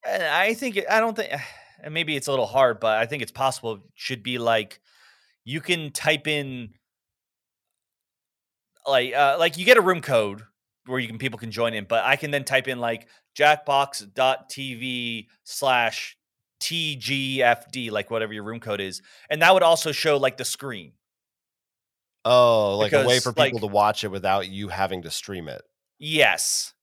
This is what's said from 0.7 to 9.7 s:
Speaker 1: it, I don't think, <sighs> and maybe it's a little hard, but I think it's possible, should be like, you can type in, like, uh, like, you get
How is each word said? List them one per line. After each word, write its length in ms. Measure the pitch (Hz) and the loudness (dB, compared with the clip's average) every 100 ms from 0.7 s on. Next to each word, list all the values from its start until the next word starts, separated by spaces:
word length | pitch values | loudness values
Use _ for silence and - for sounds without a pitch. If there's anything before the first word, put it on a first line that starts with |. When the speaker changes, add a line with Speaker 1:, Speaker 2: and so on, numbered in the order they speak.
| 202 | -6
Speaker 1:
it, 100 | 156 | 0
I 100 | 220 | 2
don't 160 | 226 220 | 2 -2
think, 160 | 208 143 - - | -6 -8 -10 -18
<sighs> 240 | _ _ | _ _
and 100 | 151 | -10
maybe 200 | 156 160 147 | -6 -4 -4
it's 100 | 139 | -2
a 20 | |
little 160 | 135 107 | -2 0
hard, 340 | 127 131 107 | 4 2 2
but 180 | 110 110 | 0 0
I 80 | 117 | -2
think 160 | 147 | -4
it's 100 | 113 | -8
possible, 480 | - 135 - 117 104 _ | -2 -2 -2 -8 -10 _
should 280 | _ - 127 | _ -10 -8
be 160 | 104 123 | -6 -2
like, 420 | 117 113 104 - _ _ _ _ _ _ | 2 2 0 -12 _ _ _ _ _ _
you 160 | 113 151 | -10 -10
can 300 | - 175 151 | -4 -4 -4
type 360 | - 156 151 156 | -4 -2 0 -2
in, 460 | 151 139 127 113 _ _ _ _ _ _ _ _ _ _ _ _ _ _ _ _ _ _ _ _ _ - | -4 -6 -10 -12 _ _ _ _ _ _ _ _ _ _ _ _ _ _ _ _ _ _ _ _ _ 0
like, 280 | 135 127 | 2 2
uh, 220 | 123 143 156 | 2 2 4
like, 180 | 170 160 | 0 2
you 80 | |
get 120 | 185 | 6